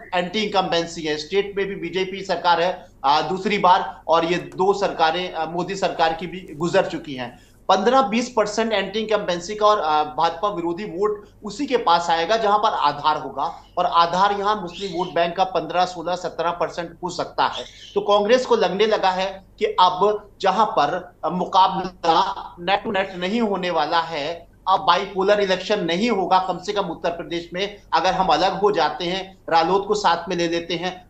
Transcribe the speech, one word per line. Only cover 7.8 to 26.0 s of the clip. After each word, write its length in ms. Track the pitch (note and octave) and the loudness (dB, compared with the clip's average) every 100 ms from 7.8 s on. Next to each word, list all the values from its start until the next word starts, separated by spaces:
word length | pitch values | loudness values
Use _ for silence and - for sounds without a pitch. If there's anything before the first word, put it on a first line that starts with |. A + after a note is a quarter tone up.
| A3+ C4+ | 4 4
बीस 320 | A3+ A3+ B3 A3 | 4 0 0 0
परसेंट 360 | G3+ A3+ A3+ | 0 0 0
एंटी 260 | G3+ G3 A3 | -2 -2 -4
इनकम्बेंसी 560 | G#3+ G3+ F3+ F3 F3 G#3 | -2 -2 0 -4 -6 2
का 100 | G#3 | 4
और, 140 | G#3 | 4
अ, 240 | D#3 D3+ | 2 2
भाजपा 460 | D#3 - E3+ - G3+ | 0 0 -2 0 -4
विरोधी 340 | E3+ E3+ F3 | -2 -4 -4
वोट 440 | G#3 E3 G#3+ - - - | -6 -2 -2 -2 -10 -14
उसी 220 | G#3 A3+ C#4 | -12 -8 -2
के 120 | A#3+ | 0
पास 320 | F3 E3+ - | 2 2 2
आएगा 280 | E3 E3+ A3 | 0 2 2
जहां 220 | G#3 G#3 | 2 2
पर 100 | A3 | 2
आधार 480 | D#3 C#3+ D3 D#3 D3+ | 2 0 0 0 -2
होगा, 480 | C3+ C3+ D#3+ - - - | -4 -6 -6 -8 -8 -2
और 80 | F3 | 2
आधार 460 | E3+ E3+ F3+ G3+ | 4 4 4 2
यहां 300 | G3 G3+ G#3+ | 2 0 -2
मुस्लिम 360 | F3 F#3 G3 E3+ | -4 -8 -8 -4
वोट 160 | F3 | -2
बैंक 240 | E3 E3+ F#3+ | 0 0 0
का 60 | |
पन्द्रह, 420 | F#3 E3+ D#3+ E3+ F3+ | 0 0 -2 0 0
सोलह, 300 | E3+ D#3+ F3+ | -2 -6 -4
सत्रह 360 | E3 - E3+ | -4 -4 -2
परसेंट 460 | E3+ D3+ F3 E3+ - | -2 -4 -4 -10 -8
हो 60 | F3+ | -8
सकता 380 | E3 - - C3+ | -6 -4 0 -2
है। 160 | - - - - G3+ | -2 -12 -16 -6 -2
तो 60 | |
कांग्रेस 440 | G#3 G#3 G3+ B3 B3 | 2 2 4 4 4
को 100 | A3+ | 2
लगने 300 | F3+ F#3+ G#3+ | 2 2 2
लगा 240 | G3+ F#3 | 2 2
है 360 | F#3 F#3+ F#3+ - - | 0 -2 -6 -16 -6
कि 60 | G#3+ | -2
अब 640 | G3+ F3+ F3+ G#3 G#3 - - | 4 4 4 2 0 -6 -2
जहां 240 | - G3+ G#3+ | 0 2 2
पर, 500 | D3+ D3 F3+ - - D#3+ | 2 0 0 -8 -8 -4
अ, 40 | |
मुकाबला 1300 | F3+ E3+ F#3+ F#3+ F#3 F#3 - E3 E3 F#3 - - - | -4 2 4 4 2 -6 -2 2 4 2 -2 -12 -6
नेट 240 | F3 G3+ | 0 0
टू 80 | A#3 | 0
नेट 240 | F#3+ - F3+ | -2 -4 -4
नहीं 260 | F#3 A#3 | -4 0
होने 280 | A3 F#3 F3+ | 0 -2 -2
वाला 300 | D#3+ D3+ E3+ | 0 0 0
है, 520 | E3 D#3+ D3 E3+ - - - | -2 -4 -6 -8 -14 -8 0
अब 100 | F#3+ | 2
बाइपोलर 600 | F3 F3+ F#3+ F#3+ F#3+ G#3 | 4 2 0 0 2 4
इलेक्शन 440 | G3 F3+ - G#3 | 2 0 0 -2
नहीं 280 | E3 F3 | 0 0